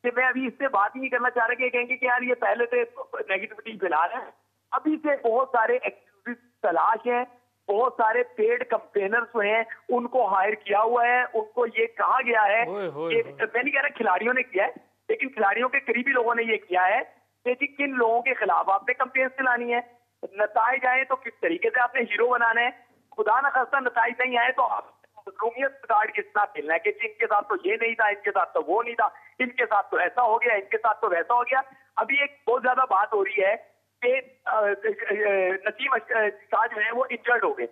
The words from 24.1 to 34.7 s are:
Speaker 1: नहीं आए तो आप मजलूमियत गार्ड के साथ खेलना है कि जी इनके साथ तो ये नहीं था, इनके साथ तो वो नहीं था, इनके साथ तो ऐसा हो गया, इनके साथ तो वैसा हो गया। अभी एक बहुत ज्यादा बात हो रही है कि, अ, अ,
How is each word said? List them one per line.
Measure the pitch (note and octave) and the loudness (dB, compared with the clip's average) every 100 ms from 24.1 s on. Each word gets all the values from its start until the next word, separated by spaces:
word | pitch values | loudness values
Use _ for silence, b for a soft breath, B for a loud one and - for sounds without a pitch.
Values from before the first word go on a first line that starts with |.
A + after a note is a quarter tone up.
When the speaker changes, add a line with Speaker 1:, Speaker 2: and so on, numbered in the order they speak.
| A#3+ | 0
Speaker 1:
नहीं | B3+ B3 | 0 2
आए | B3 | 0
तो | B3+ | 2
आप | A#3+ G#3 - _ _ - | 0 -2 -8 _ _ -20
मजलूमियत | G3+ F#3+ A3 A#3+ C4+ C4+ A#3+ | -18 -4 -4 -2 -6 -6 0
गार्ड | G#3+ G#3+ | 0 2
के | G#3+ | -4
साथ | G3 G#3 G3+ | -4 -2 -2
खेलना | D#3 D3 | -4 -2
है | E3 | 0
कि | G#3 | 0
जी | G#3 A3 | -4 -8
इनके | - A3 | -4 0
साथ | G#3 | 0
तो | G3+ G3 | 0 -4
ये | F3+ A3+ | -2 -2
नहीं | A3+ A3+ | -2 0
था, | G#3+ | 0
इनके | G3+ G#3 | 0 -2
साथ | G3+ F3+ | -2 0
तो | F3 | -2
वो | D3 G3+ | 0 -2
नहीं | A#3 A#3 | -2 -2
था, | G#3+ B B - | -2 B B -6
इनके | B3+ B3+ A3+ | -6 -2 0
साथ | G3+ | 0
तो | G3 E3 | 0 -2
ऐसा | F3 B3 | 0 2
हो | A#3+ A3 | 2 2
गया, | A3 G#3 | 2 0
इनके | G3 A3 | -2 0
साथ | A3 | 0
तो | G#3 G#3+ | 0 0
वैसा | E3+ E3 | 0 2
हो | A#3+ | 0
गया। | A#3+ C4 C4+ B B - | 2 -2 -2 B B -4
अभी | G#3+ C#4+ | -2 0
एक | C#4+ - - | -2 -4 -2
बहुत | B3+ | 0
ज्यादा | B3 B3+ | 2 2
बात | B3+ B3+ G#3 | 2 2 2
हो | G#3 | 0
रही | F#3+ - | 0 2
है | F#3+ A3+ - _ _ _ A#3+ | 2 0 -6 _ _ _ 0
कि, | C4 B3+ _ - | 0 -4 _ -2
अ, | |
अ, | A3 G#3 | 0 0